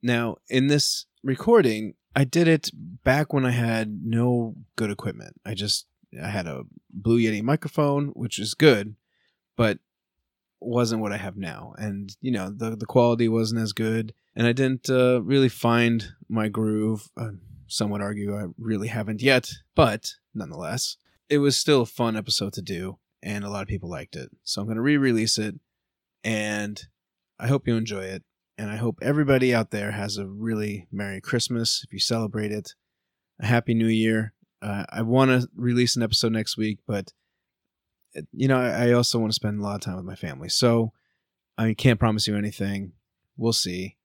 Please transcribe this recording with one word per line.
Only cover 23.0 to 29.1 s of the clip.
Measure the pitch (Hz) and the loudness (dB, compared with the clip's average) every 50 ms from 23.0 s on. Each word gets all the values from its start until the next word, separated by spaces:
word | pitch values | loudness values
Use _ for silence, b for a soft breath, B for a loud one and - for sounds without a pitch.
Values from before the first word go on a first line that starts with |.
| _ _ _ _ - | _ _ _ _ -10
and | - 104 104 101 | -8 -6 -6 -6
a | - | -6
lot | - 101 | -6 -8
of | 95 98 | -6 -6
people | 107 98 - 85 | -6 -6 -6 -8
liked | 87 - 71 - - | -10 -10 -12 -12 -14
it. | - 65 - - _ _ | -14 -14 -14 -18 _ _
So | - - - | -8 -6 -6
I'm | 101 | -4
gonna | 107 113 113 | -4 -2 0
re-release | 120 139 147 143 135 131 120 113 110 113 - | 2 2 4 4 4 4 4 2 2 0 0
it, | - 107 104 - - _ _ _ _ _ _ _ _ _ _ _ _ - | 0 -2 -4 -6 -10 _ _ _ _ _ _ _ _ _ _ _ _ -4
and | 110 110 107 107 107 107 104 104 101 104 - - - _ _ _ _ _ _ _ _ _ _ | -4 -2 -2 -2 -2 -4 -4 -4 -6 -8 -12 -16 -20 _ _ _ _ _ _ _ _ _ _
I | - | -2
hope | 117 139 135 - - | 0 0 0 2 0
you | 117 | 0
enjoy | 113 110 107 104 98 | 0 -2 -4 -6 -8
it, | 95 95 95 95 _ _ _ _ _ _ _ | -8 -8 -10 -10 _ _ _ _ _ _ _
and | - 107 104 | -10 -8 -6
I | 107 | -4
hope | 107 113 117 104 - | -2 -2 -2 -4 -2
everybody | - 123 | -2 0